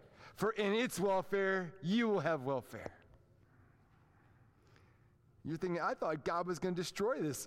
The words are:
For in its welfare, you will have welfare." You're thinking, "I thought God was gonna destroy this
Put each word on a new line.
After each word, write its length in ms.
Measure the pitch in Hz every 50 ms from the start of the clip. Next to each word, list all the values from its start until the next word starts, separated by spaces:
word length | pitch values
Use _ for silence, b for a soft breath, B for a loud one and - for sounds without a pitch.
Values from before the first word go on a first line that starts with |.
| - B B B B B B
For 160 | B 185 214
in 220 | 226 - 214 196 202
its 260 | 226 254 240 - -
welfare, 760 | 175 202 190 190 175 - 202 196 196 190 190 190 185 160 - - -
you 260 | 165 202 233 233 220
will 120 | 202 190
have 220 | 139 165 165 147 127
welfare." 480 | 135 139 127 - - - 104 87 - - - - - - - - - - _ - b b b b b b b b b b b b b b b b b b b b b b b b b b b b b b b b b b b b b _ _ -
You're 140 | - 160 156
thinking, 220 | - 180 175 170
"I 140 | 156 196 254
thought 300 | - - 170 156 147 -
God 240 | 185 170 170 175 180
was 100 | 180 135
gonna 160 | - 185 180
destroy 460 | 170 175 - - - 196 226 262 285
this 260 | 175 151 131 - -